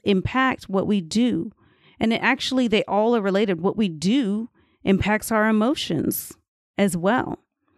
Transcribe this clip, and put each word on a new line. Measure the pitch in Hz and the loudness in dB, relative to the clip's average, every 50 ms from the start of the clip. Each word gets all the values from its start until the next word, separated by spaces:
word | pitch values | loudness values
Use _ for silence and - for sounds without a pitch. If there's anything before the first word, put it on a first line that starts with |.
| - | 0
impact | - 202 185 - - - 254 262 262 - - - - | 0 0 2 0 -2 0 0 0 0 -2 -4 -6 -4
what | 185 196 - | -2 -2 0
we | - 214 202 | 0 0 -2
do. | 165 156 - 214 247 247 208 165 - 214 - _ _ _ _ _ _ _ _ - | -2 -2 0 0 0 0 0 -2 -4 -6 -10 _ _ _ _ _ _ _ _ -4
And | - 226 226 | -2 0 0
it | - - | 0 2
actually, | 220 262 285 - - 262 262 254 226 | 0 0 0 -2 -2 0 0 0 2
they | 196 208 - | 2 0 0
all | - 196 202 214 233 240 | 0 0 0 2 2 2
are | 233 190 | 2 2
related. | 202 185 196 220 - 170 160 165 | 2 2 2 2 0 0 0 -2
What | 196 - 208 | -2 0 0
we | 220 185 | 0 -2
do | 160 151 156 185 233 285 262 196 202 214 226 - _ _ _ _ _ _ - | -2 -2 0 0 2 2 2 0 -2 -4 -6 -8 _ _ _ _ _ _ 0
impacts | - 196 185 - 202 214 214 - - 226 | 2 2 2 2 2 0 0 0 0 0
our | 214 214 220 | 2 2 2
emotions | 220 214 214 247 320 - - - 170 147 - - - - - - - _ _ _ _ _ _ _ _ | 2 2 2 2 0 -2 -4 -4 -4 -2 -2 -2 -4 -4 -8 -12 -16 _ _ _ _ _ _ _ _
as | - 202 196 170 | -2 0 0 0
well. | 170 165 196 240 254 - - - - _ _ _ _ _ _ _ | 0 0 0 0 0 -2 -4 -8 -12 _ _ _ _ _ _ _